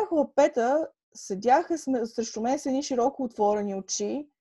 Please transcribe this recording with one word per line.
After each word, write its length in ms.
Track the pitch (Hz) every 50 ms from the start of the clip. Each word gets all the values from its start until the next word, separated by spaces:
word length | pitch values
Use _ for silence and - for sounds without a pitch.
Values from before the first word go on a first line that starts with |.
| 427 427
хлапета 800 | 339 302 269 - - - 285 302 294 254 226 247 277 311 - - - _ _ _ _
седяха 600 | - - - 202 185 208 240 262 311 339 - 339
сме-, 280 | 311 - 269 262 240 240
срещу 360 | 233 - - 226 - - 220
мен 180 | 220 240 269 285
с 60 | -
едни 180 | 285 262 269 294
широко 400 | - 269 247 233 277 - - 262
отворени 520 | 240 - - 208 208 208 208 208 202 196
очи 520 | 196 190 - - - 208 208 226 277 294 - _ _